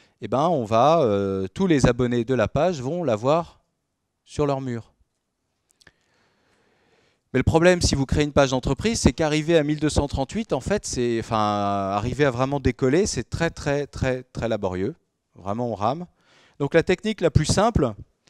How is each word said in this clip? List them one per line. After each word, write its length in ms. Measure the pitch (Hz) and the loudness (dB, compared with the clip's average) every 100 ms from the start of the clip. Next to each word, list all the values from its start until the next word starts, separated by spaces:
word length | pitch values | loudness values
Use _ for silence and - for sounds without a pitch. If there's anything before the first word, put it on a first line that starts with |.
| _ _ | _ _
eh 60 | 110 | -4
ben, 200 | 120 160 | 0 0
on 160 | 156 | 0
va, 380 | 107 113 139 165 | 2 4 4 4
euh, 460 | 123 101 98 98 95 | 4 2 0 -2 -6
tous 140 | - 190 | -2 0
les 200 | 147 120 | 4 4
abonnés 360 | 120 123 120 | 2 0 0
de 100 | 117 | 0
la 140 | 127 104 | 0 0
page 340 | 139 170 160 | 0 0 -2
vont 220 | 123 175 | -6 -4
la 120 | 156 107 | -2 0
voir 460 | 123 160 - _ _ _ _ _ _ _ | 2 0 -2 _ _ _ _ _ _ _
sur 220 | _ - 147 | _ -4 -2
leur 160 | 135 | -2
mur. 320 | 135 117 - _ _ _ _ _ _ _ _ _ _ _ _ _ _ _ _ _ _ _ _ _ _ _ _ | -4 -8 -12 _ _ _ _ _ _ _ _ _ _ _ _ _ _ _ _ _ _ _ _ _ _ _ _
Mais 60 | 127 | 0
le 40 | |
problème, 380 | 123 160 175 180 | 2 4 6 4
si 140 | - 139 | 2 0
vous 100 | 135 | 0
créez 200 | - 147 | 0 2
une 80 | |
page 160 | 143 135 | 2 2
d'entreprise, 500 | 127 135 135 214 233 | 0 -2 -2 -2 0
c'est 140 | - | 0
qu'arriver 440 | - 156 151 151 170 | 2 0 0 2 2
à 60 | |
mille 160 | 147 151 | 2 0
deux 100 | 151 | -2
cent 180 | - 143 | -2 -2
trente-huit, 460 | - 135 202 226 | -4 -6 -6 -4
en 60 | 139 | -4
fait, 260 | - 202 - | -2 -4 -4
c'est, 340 | 131 120 117 | -4 -2 -2
enfin, 180 | 107 113 | -2 0
arriver 880 | 104 104 101 101 98 101 117 123 143 | 0 0 -2 -2 -2 -2 -4 0 0
à 60 | |
vraiment 280 | 120 131 143 | 0 -2 -2
décoller, 460 | 135 - 131 156 208 | -2 0 0 2 0
c'est 240 | - - | -4 -8
très, 200 | - 165 | -4 -4
très, 360 | - 151 143 143 | -4 -4 -4 -4
très, 360 | - 131 127 | -4 -4 -4
très 260 | - - 113 | -8 -6 -4
laborieux. 460 | 110 98 90 101 165 _ _ _ - | -2 -2 -4 -4 -6 _ _ _ -12
Vraiment, 360 | 92 110 123 | -8 -6 -6
on 40 | 98 | -2
rame. 320 | 107 156 180 _ _ _ _ - | -2 -2 -8 _ _ _ _ -6
Donc, 140 | 143 | 0
la 100 | 165 | 2
technique 380 | 151 185 214 214 | 2 0 -2 0
la 100 | 170 | 2
plus 140 | 147 151 | 2 2
simple, 500 | - 220 220 131 101 - _ | 2 2 2 0 -4 -16 _